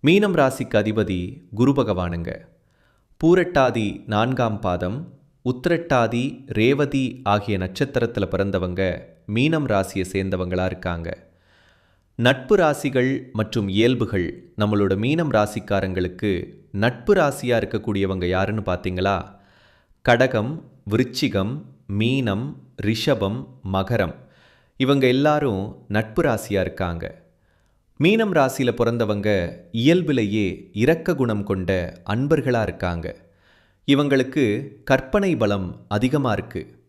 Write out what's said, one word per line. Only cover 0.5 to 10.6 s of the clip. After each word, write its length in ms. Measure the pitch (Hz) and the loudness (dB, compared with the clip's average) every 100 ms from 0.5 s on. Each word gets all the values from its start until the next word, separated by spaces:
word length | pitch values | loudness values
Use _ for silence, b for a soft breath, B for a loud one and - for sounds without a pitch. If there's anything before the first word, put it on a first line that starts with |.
| 131 117 107 | 0 -2 0
அதிபதி 600 | 104 107 101 92 90 - - 104 | 0 0 -2 -2 -6 -12 -14 2
குரு 160 | 123 | 2
பகவானுங்க. 600 | 139 110 92 90 85 85 - - _ _ _ _ _ _ _ | 4 0 0 -2 -4 -6 -10 -16 _ _ _ _ _ _ _
பூரட்டாதி 800 | 160 185 180 147 127 117 107 - - | 4 4 4 2 2 2 -2 -6 -4
நான்காம் 540 | 104 117 131 117 107 | 0 0 0 0 0
பாதம், 540 | 95 90 90 120 165 - _ _ 123 | -2 -2 -2 -6 -10 -16 _ _ -4
உத்திரட்டாதி, 960 | 127 170 165 170 131 113 120 131 - - | -2 0 0 2 2 2 0 -4 -6 -6
ரேவதி 760 | 104 117 139 143 139 131 - | 2 4 4 0 0 -2 -4
ஆகிய 340 | 101 104 101 101 | 0 0 0 -2
நட்சத்திரத்துல 680 | 92 - - 127 117 104 95 | -4 -4 -2 0 -2 -2 -2
பிறந்தவங்க 680 | 92 98 92 90 90 95 85 - - - 107 | -2 0 -2 -2 -2 -2 -2 -10 -20 -6 0
மீனம் 320 | 147 165 135 | 2 0 0
ராசியை 320 | 101 95 95 90 | 0 0 -4 -4
சேர்ந்தவங்களா 520 | 98 95 92 92 90 | -2 -2 -2 -2 -2